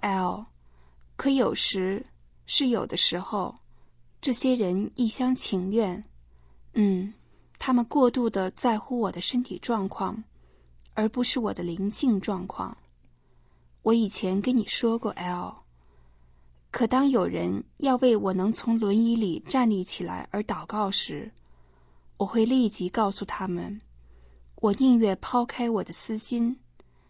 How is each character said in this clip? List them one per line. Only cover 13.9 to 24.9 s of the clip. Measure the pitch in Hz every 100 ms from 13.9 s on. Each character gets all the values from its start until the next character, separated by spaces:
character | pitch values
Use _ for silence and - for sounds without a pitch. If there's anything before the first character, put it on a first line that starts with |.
以 | 233 214
前 | - 185 190
跟 | 254 254
你 | 208
说 | - 233 226
过， | 214
Al， | - 180 175 185 - - - - - - - - - - - _
可 | - 226
当 | 254 277
有 | 247 175
人 | 170 175 196 - -
要 | 277 254
为 | 254 220
我 | 202
能 | 185 196
从 | 226 - 226
轮 | 208 214
椅 | 233 233
里 | 208 160 -
站 | 262 240
立 | 202
起 | 185 -
来 | 170 180 -
而 | 202
祷 | 208 175
告 | 160 208 202
时， | 196 - 151 214 - - - - _ _ - - -
我 |
会 | 196 226 220
立 | 262 226
即 | - 180
告 | - 202
诉 | 196 190
他 | - 185
们， | 175 175 208 - - - - - - - -
我 | 214
宁 | 196 262